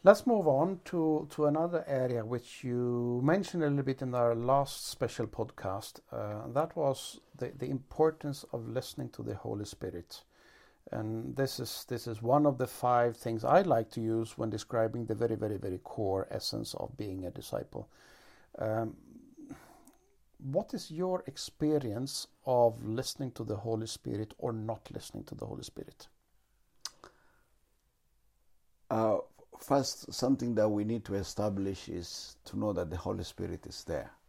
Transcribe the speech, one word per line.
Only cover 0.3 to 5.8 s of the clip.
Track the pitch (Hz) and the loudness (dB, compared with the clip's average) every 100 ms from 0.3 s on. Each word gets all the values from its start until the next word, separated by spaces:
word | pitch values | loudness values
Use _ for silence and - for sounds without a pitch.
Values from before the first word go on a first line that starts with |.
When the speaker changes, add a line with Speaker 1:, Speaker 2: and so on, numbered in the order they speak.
| 220 160 | 4 6
Speaker 1:
on | 135 175 185 - | 6 4 0 -4
to, | 175 160 151 156 | 2 4 2 0
to | - 147 | 2 4
another | 147 170 170 143 | 4 2 0 0
area | 135 127 120 | 0 2 0
which | 110 120 - - | -2 -4 -6 -8
you | 127 120 123 120 120 120 | -2 0 2 2 0 4
mentioned | 139 175 190 175 | 4 4 2 0
a | 151 | 2
little | 143 | 2
bit | 135 131 | 0 -2
in | 131 123 | -2 4
our | 120 | 4
last | 117 120 139 139 - - | 4 4 4 4 -4 -10
special | - 120 - 113 | -4 -4 -2 -4
podcast. | - 113 - 98 98 | -4 -6 -4 -6 -6